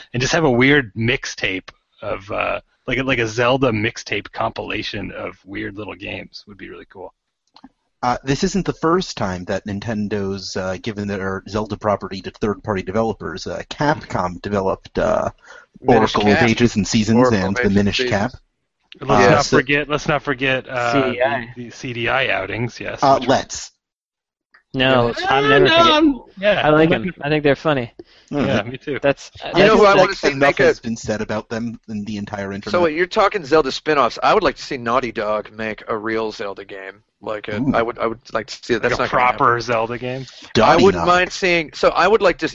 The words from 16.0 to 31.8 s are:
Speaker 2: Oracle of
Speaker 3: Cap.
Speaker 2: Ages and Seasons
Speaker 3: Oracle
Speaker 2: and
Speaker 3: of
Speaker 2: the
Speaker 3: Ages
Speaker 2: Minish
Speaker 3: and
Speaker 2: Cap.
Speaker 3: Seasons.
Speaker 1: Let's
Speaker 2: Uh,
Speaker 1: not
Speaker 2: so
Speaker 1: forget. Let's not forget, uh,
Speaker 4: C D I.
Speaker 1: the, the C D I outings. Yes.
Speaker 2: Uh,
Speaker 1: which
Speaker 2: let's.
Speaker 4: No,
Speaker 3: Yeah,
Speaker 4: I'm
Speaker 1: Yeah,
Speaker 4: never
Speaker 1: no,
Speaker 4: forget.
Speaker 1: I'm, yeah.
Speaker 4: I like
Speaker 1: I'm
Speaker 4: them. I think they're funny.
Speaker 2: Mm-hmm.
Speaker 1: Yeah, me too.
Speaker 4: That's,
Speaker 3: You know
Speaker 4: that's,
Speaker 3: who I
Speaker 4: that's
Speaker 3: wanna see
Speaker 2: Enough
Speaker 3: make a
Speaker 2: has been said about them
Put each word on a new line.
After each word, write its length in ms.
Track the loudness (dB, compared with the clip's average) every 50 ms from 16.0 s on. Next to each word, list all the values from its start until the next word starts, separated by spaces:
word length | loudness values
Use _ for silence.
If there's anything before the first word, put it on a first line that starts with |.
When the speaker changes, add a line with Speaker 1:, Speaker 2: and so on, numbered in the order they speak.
| 4 2 0
Speaker 2:
Oracle 160 | 2 2 4
of 60 | 4 4
Speaker 3:
Cap. 100 | 4 4
Speaker 2:
Ages 260 | 4 4 2 2 2
and 120 | 0 0
Seasons 300 | 2 2 2 2 4 4
Speaker 3:
Oracle 200 | 4 6 4 4 2
Speaker 2:
and 80 | 0 0
Speaker 3:
of 60 | 0
Speaker 2:
the 60 | 0
Speaker 3:
Ages 140 | 0 2 2
Speaker 2:
Minish 240 | 2 2 2 0 -2
Speaker 3:
and 100 | -2 0
Speaker 2:
Cap. 220 | 0 -2 -2 -4
Speaker 3:
Seasons. 120 | -6 -10 _ _ _ _ _ _ _ _ _ _ -18 -8
Speaker 1:
Let's 260 | -2 0 2 4 6
Speaker 2:
Uh, 20 | 6 6
Speaker 1:
not 100 | 4 4
Speaker 2:
so 120 | 4 2
Speaker 1:
forget. 320 | 2 2 2 0 0 0 -2
Let's 180 | -4 -2 0
not 160 | 0 -2 0 0
forget, 440 | -4 -4 -2 -2 -2 -2 -2 -4 -6
uh, 220 | -4 -2 -2 0
Speaker 4:
C 200 | 2 2 2 0
D 100 | 0 0
I. 320 | 0 0 0 -2 -6 -8 -12
Speaker 1:
the, 80 | -14 -14
the 40 | -14
C 220 | -14 -10 -10 -8 -6
D 140 | -4 -2 0
I 200 | 0 0 0 0
outings. 500 | -2 -2 -4 -4 -4 -4 -4 -4 -6 -8
Yes. 200 | -10 -10 -4 0 2
Speaker 2:
Uh, 140 | 4 4 4
Speaker 1:
which 80 | 4 2
Speaker 2:
let's. 420 | 0 0 0 -4 -12 -14 -14 -16 _ _ _ _ _ _ _ _ _ _ _ _ _ _ _ _ _ _ _ _ -2
Speaker 4:
No, 400 | 2 4 4 6 4 4 2 0
Speaker 3:
Yeah, 80 | -2 -2 0
Speaker 4:
I'm 140 | 2 2 4
Speaker 1:
Yeah, 60 | 4
Speaker 4:
never 160 | 6 6 6
Speaker 1:
no, 120 | 6 6
Speaker 4:
forget. 160 | 6 6 6 6
Speaker 1:
I'm, 200 | 6 4 4 2 0 -6 -18 _ -2
yeah. 220 | 0 2 2 2 4
Speaker 4:
I 20 | 4
like 220 | 6 6 6 4
Speaker 1:
I'm 100 | 4 0 -2
Speaker 4:
them. 80 | -4 -8 -6
I 80 | -4 -2
think 140 | 0 2 2
they're 120 | 2 2
funny. 380 | 2 0 0 0 0 -2 -6 _ -18 -20 _ _ _ _ -6
Speaker 2:
Mm-hmm. 140 | -4 -2 0
Speaker 1:
Yeah, 140 | 0 0 -2 -2
me 140 | -4 -8
too. 220 | -10 -8 -8 -6 -2
Speaker 4:
That's, 300 | 0 0 -2 -2 -6 -20 -18 -16 -10
Speaker 3:
You 100 | -2 2
know 60 | 4
Speaker 4:
that's, 140 | 6 6 6
Speaker 3:
who 120 | 8 6
I 80 | 6 8
Speaker 4:
that's 60 | 6
Speaker 3:
wanna 160 | 4 4 2
see 120 | 0 -2
Speaker 2:
Enough 120 | -2 0 2
Speaker 3:
make 200 | 2 2 4 4
a 40 | 4
Speaker 2:
has 160 | 2 2 2
been 180 | -2 -6 -6
said 240 | -6 -4 -4 -4 -4
about 280 | -4 -4 -6 -6 -6 -6
them 300 | -6 -6 -6 -8 -10 -12